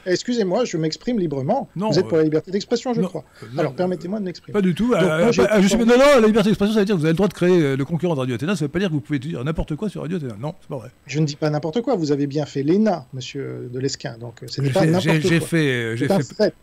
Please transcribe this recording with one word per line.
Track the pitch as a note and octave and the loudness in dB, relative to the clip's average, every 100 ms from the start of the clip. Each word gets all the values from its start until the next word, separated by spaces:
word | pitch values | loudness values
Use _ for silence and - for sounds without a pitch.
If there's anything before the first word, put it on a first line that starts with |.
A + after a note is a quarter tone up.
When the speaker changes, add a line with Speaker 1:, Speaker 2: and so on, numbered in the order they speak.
| F#3 | -2
Speaker 1:
Excusez-moi, | F3+ - A#3+ F#3+ G3 | -2 -2 -2 0 0
je | A#3+ E3+ | -2 -2
m'exprime | D#3+ D#3 - A#3+ | -4 -4 -4 -2
librement. | F3 C#3 C3 B3+ G#3 D#3+ | -2 -2 -2 -2 -2 -6
Speaker 2:
Non, | G#3+ | -2
Speaker 1:
Vous | F#3+ | 0
êtes | F#3+ | 0
pour | D#3+ | 2
la | |
Speaker 2:
euh, | |
Speaker 1:
liberté | D#3 D#3 E3+ | 2 0 -2
d'expression, | F#3+ - A#3 C4 | -6 -2 -4 -2
je | A#3 | -2
Speaker 2:
non, | F#3 | -2
Speaker 1:
crois. | D#3 - - | -6 -12 -18
Speaker 2:
euh, | C#3+ | -10
non, | B2+ | -4
Speaker 1:
Alors, | D#3 | -4
Speaker 2:
euh, | C3 | -2
Speaker 1:
permettez-moi | F3+ F3+ F3 G#3+ | -4 -4 -6 -6
de | |
m'exprimer. | F#3 E3 - | -8 -10 -6
Speaker 2:
pas | G#3 | 0
du | F#3 | 0
tout. | D#3+ A#3 | 0 2
Speaker 1:
Donc, | G#3 | 2
Speaker 2:
Euh, | - E3 | 2 2
Speaker 1:
moi, | A3+ | 2
j'ai | A#3 | 2
Speaker 2:
euh, | |
Speaker 1:
été | G3+ G#3+ | 2 4
Speaker 2:
je | F#3+ | 4
suis, | G#3+ | 4
Speaker 1:
formé | |
Speaker 2:
non, | A#3 A#3+ | 4 6
non, | C#4 C#4 | 8 6
la | A3 | 6
liberté | A3 G3+ | 4 2
d'expression, | F#3+ G3+ | 2 2
ça | A3 | 2
veut | G3 | 2
dire | |
que | G3 | 2
vous | |
avez | D#3 | 2
le | E3 | 2
droit | G3+ | 0
de | |
créer, | - F3 F3+ | 2 4 4
euh, | C#3+ C3+ | 4 0
le | |
concurrent | C3+ E3 F3+ | -2 -2 -2
de | D3+ | -2
Radio | B2+ A#2+ | -2 -2
Athéna. | D3 G3 | -2 -2
Ça | |
veut | D3 | -2
pas | F3 | -2
dire | G3 | -2
que | |
vous | D3+ | -2
pouvez | - D3 | -2 -6
dire | C3+ E3+ | -4 -6
n'importe | C3+ E3 - D3+ | -6 -4 -4 -4
quoi | G#3+ | -6
sur | D#3 | -6
Radio | C#3 F#3 | -6 -6
Athéna. | C3+ G2+ | -6 -8
Non, | C#3+ - | -10 -12
c'est | - | -12
pas | C#3+ | -12
vrai. | B2 - - | -12 -20 -8
Speaker 1:
Je | C#3 | -2
ne | D#3 | -2
dis | D3 | 0
pas | D#3 | -2
n'importe | D3+ D#3+ G3 | 0 -2 -2
quoi. | A#3+ | 0
Vous | A3+ D3+ | 0 2
avez | C#3+ C#3+ | 0 0
bien | C#3 C#3 | -2 -4
fait | C#3+ | -4
l'ena, | C#3 F#3+ A3 E3+ B2+ | 2 2 2 0 -6
monsieur | C3+ B2 C#3 C3 B2+ B2 | -12 -10 -10 -10 -10 -10
de | B2 | -6
Lesquin. | C3+ - C#3 A#2 | -4 -6 -10 -12
Donc, | A#2+ - | -16 -16
euh, | B2 | -12
ce | - | -4
n'est | C#3 | 0
Speaker 2:
J'ai | |
Speaker 1:
pas | C3 | 2
Speaker 2:
fait, | D#3+ | 2
Speaker 1:
n'importe | F3 E3 | 2 2
Speaker 2:
j'ai, | D#3+ | 2
j'ai | F3 E3 | 2 2
Speaker 1:
quoi. | D#3 | 2
Speaker 2:
fait, | E3 D3 | 0 0
euh, | B2 A2+ A2+ | 0 -2 -2
j'ai | C3+ | 0
Speaker 1:
C'est | |
un | F#3+ | 0
Speaker 2:
fait, | C3 - | 0 0
Speaker 1:
fait. | G3+ - | -2 -2